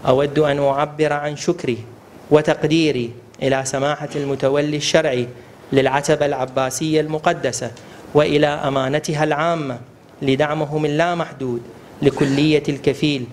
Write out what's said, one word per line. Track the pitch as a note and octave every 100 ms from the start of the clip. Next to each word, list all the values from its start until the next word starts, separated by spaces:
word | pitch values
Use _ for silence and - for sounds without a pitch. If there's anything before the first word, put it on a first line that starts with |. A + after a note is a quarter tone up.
| C#3
أود | C3 C#3+ D3
أن | D3+ C#3+
أعبر | C#3 C#3 D3+ D3 D3+
عن | D3 D3 D3
شكري | - F3 C#3 A2 - - - - -
وتقديري | D3+ D3+ D3+ D3+ D#3+ D#3 B2+ A#2 A#2 - -
إلى | C3+ C3+
سماحة | C3+ C#3 C#3+ D3 D3 D3+
المتولي | C#3 C3+ C3+ C#3+ D3 D3+
الشرعي | D3 D#3+ D#3 B2+ A#2+ - - - -
للعتبة | C#3 C3 C#3 C#3+ D3 C#3+
العباسية | C3+ C3 C3 C3 - D#3+ D#3
المقدسة، | D#3 D#3 F3 E3 C3+ A#2 A#2+ A#2 - - -
وإلى | C#3+ D3+ D3 D3
أمانتها | D3+ C#3+ C3+ C3 D3+ D3+ D3+
العامة | D#3 D3 E3+ E3 C#3 A#2+ - - - -
لدعمهم | C#3 C3+ D3 D#3 D3 D3+
اللامحدود | D3+ D3 E3+ F3 D#3+ C3+ C3 A#2+ - - - -
لكلية | C#3+ - C#3 C#3 D3+ D3+ D3
الكفيل | C3+ D3 B2+ D3+ C#3+ A#2